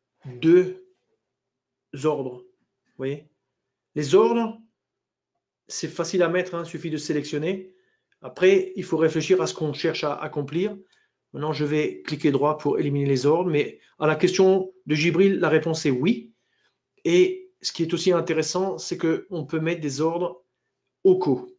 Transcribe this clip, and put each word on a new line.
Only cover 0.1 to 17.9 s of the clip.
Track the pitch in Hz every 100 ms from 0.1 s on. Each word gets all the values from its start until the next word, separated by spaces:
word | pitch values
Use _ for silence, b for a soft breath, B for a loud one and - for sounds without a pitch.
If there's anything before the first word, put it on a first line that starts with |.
| _ 139
deux | 123 160 180 185 - - _ _ _ _ _ _ _ _ _ _ 143
ordres. | 147 139 131 123
Vous | - _ _ _ _ _
voyez ? | 135 147 - _ _ _ _ _ _
Les | 147 139 185
ordres, | 226 233 226 - _ _ _ _ _ _ _ _ _ _ _
c'est | - 151
facile | - 160 185
à | 170
mettre, | 180 180 170
hein, | 165
il |
suffit | 170 165
de | 147
sélectionner. | 151 147 139 151 160 196 - b b b b _
Après, | 131 - 185 196 185 -
il |
faut | - 156
réfléchir | 160 156 156 185
à | 156
ce |
qu'on | - 156
cherche | 135 123 117
à | 151 143
accomplir. | 156 151 139 156 202 202 b b b _ _
Maintenant, | 135 151
je | 143 147
vais | 151 139 -
cliquer | - 151 156
droit | 135 147 151
pour | 147 -
éliminer | 147 143 139
les | 135 139
ordres, | 165 180
mais | 147 120 - b b
à | 156
la | 156
question | 180 - 190 190 - - -
de | 151
Gibril, | 165 165 196 190
la | 160
réponse | 156 165 160 151
est |
oui. | 123 160 - - _ _ _ _ _ _ _
Et | - 175 180 - - _
ce | -
qui | -
est | 165